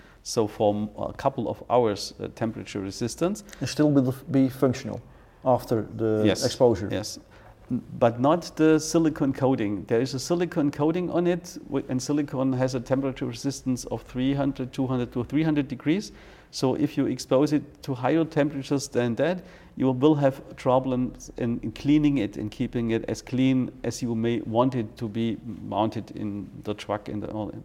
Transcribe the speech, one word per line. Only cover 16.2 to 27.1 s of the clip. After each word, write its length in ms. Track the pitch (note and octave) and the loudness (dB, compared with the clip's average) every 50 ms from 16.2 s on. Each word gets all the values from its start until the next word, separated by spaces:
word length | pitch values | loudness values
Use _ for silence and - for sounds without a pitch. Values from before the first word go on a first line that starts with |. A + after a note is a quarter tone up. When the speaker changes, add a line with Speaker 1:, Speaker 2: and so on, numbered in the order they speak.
| - - - - - _ | -20 -20 -20 -20 -20 _
Speaker 1:
So 260 | - - - B2+ B2 | -4 -2 0 0 2
if 200 | - C#3 C#3+ - | 2 0 0 0
you 100 | - C3+ | 0 0
expose 460 | - B2+ B2 - - C3+ C3 D3+ D3 D3+ | 0 -2 -4 -2 2 2 4 4 4 2
it 300 | C#3+ - - - - - | 0 -2 -4 -12 -12 -6
to 120 | - C3+ | -6 -4
higher 300 | A#2 A#2+ B2+ D3+ E3 D#3+ | -2 0 2 2 2 0
temperatures 640 | D#3 - D3+ C#3+ D3+ D#3 C#3 C3 - D3 C#3 C3 - | 2 2 2 2 2 0 -4 -2 -2 0 -2 -2 -2
than 280 | - A#2 A#2+ A#2+ A2+ | 0 0 0 0 2
that, 260 | G#2 C3+ D#3+ F#3 F#3 - - - - - - - | 2 0 0 0 -2 -6 -12 -18 -20 -20 -16 -4
you 140 | - B2+ C3 | 0 0 2
will 240 | B2+ B2 C3 D#3 D#3 | 2 4 6 6 6
have 260 | C#3+ C#3+ C3+ C3 - - - - | 6 4 2 2 0 -6 -16 -16
problems 760 | - - C3+ B2 C3 C3 C3+ B2+ B2 B2+ A#2+ - - - - - | -2 2 4 4 4 4 2 0 0 -2 -2 -4 -8 -14 -14 -6
in, 220 | - - A#2 A#2+ B2 - | -4 -2 -2 -2 -2 -4
in 80 | A#2 A2 | -6 -8
cleaning 460 | - - C#3 D3 D3+ D3 D3 C#3+ C#3 | -2 2 4 6 6 6 6 4 2
it 180 | G2+ - - | 0 -2 -4
and 120 | - G#2 G#2 | -6 -6 -6
keeping 440 | - - B2+ A#2 - A#2+ A#2 A#2 A2+ | -4 -4 -4 -2 -2 -2 0 0 0
it 120 | A2+ A2+ - | 0 0 -2
as 140 | A2+ - - | -4 -6 -6
clean 500 | - - B2 C3 C3 C3 C3 B2 - - - - | -4 0 2 4 4 4 4 2 -2 -4 -6 -6
as 180 | A#2+ A2 - C3 | -6 -4 -4 -4
you 120 | A#2+ A#2 | -2 -2
may 240 | A2+ A2+ A#2 A#2+ A2+ - | 0 0 0 0 0 -2
want 340 | - G#2+ A#2 B2+ C3+ C3 | 0 2 4 4 4 2
it 200 | B2+ A2 G#2+ - - | 0 -4 -4 -6 -8
to 100 | A#2+ A2 | -8 -4
be 280 | G2+ A2+ A2+ A#2 G#2 - - A#2+ G2+ F#2 - G#2 | -2 -2 -2 -2 -2 -4 -6 -10 -12 -10 -8 -4
mounted 440 | G2+ G2 G#2+ A2 - A2 G2 - - | 0 0 0 0 0 -4 -8 -8 -8
in 360 | - G#2+ G#2 G2+ G2+ F#2 - - - - | -8 -6 -6 -6 -6 -8 -10 -12 -10 -8
the 120 | G#2 G#2 | -8 -8
truck 340 | G#2 - - G#2 G#2+ - | -6 -4 -4 -4 -4 -4
and 160 | - | -6